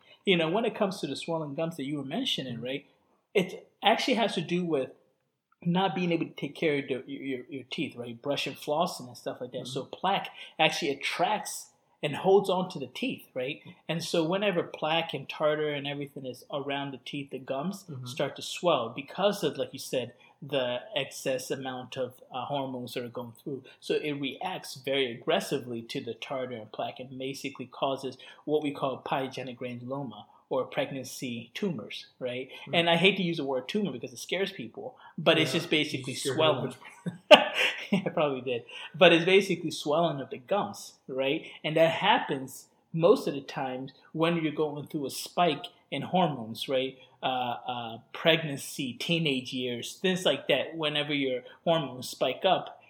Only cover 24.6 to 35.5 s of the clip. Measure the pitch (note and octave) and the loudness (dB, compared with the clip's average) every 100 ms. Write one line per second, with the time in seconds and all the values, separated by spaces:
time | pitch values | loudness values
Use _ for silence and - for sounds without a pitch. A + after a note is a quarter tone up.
24.6 | - C3+ C3+ C#3 B2+ A2+ - F3+ G3 C#3 | -10 -8 0 2 0 -2 0 0 2 -2
25.6 | B2 A#2 A#2 C#3+ A#2 A2 - C3+ B2 A#2+ | -2 -8 -6 -6 -6 -8 -6 -6 -6 -8
26.6 | G#2+ - A#2 - B2+ C3 C3+ C3+ C3+ - | -10 -6 -6 -8 -12 -8 -6 -6 -8 -8
27.6 | B2+ - C#3+ C3+ C3 - - - - D3+ | -12 -2 0 0 -4 -8 -16 -12 0 2
28.6 | D3 - C#3 A#2+ - D3+ C3+ - B2+ A#2+ | 2 -2 -2 -4 -2 -2 -2 -6 -10 -8
29.6 | B2 A#2+ A#2+ C#3 C#3+ G#2 - _ _ C3 | -8 -8 -6 -6 -6 -10 -18 _ _ -2
30.6 | B2 - C3+ C#3 A#2+ - C3 A#2 A2+ - | 0 -2 -2 -4 -10 -8 -6 -6 -10 -4
31.6 | G#3 B2+ G#2 - - _ B2+ B2 C3 - | -4 -4 -8 -12 -14 _ -6 -6 -8 -14
32.6 | - F3 E3+ E3+ F#3+ G3 E3+ D#3+ C3+ B2+ | 0 4 6 8 6 6 0 0 0 -2
33.6 | B2+ G#3+ F#3 B2 B2+ A#2+ - F#3 F#3+ - | -2 -2 -2 -4 -10 -12 -6 -2 -2 -4
34.6 | A2+ - A2+ - - - D#3+ E3 D3+ | -12 -12 -14 -14 -14 2 6 6 4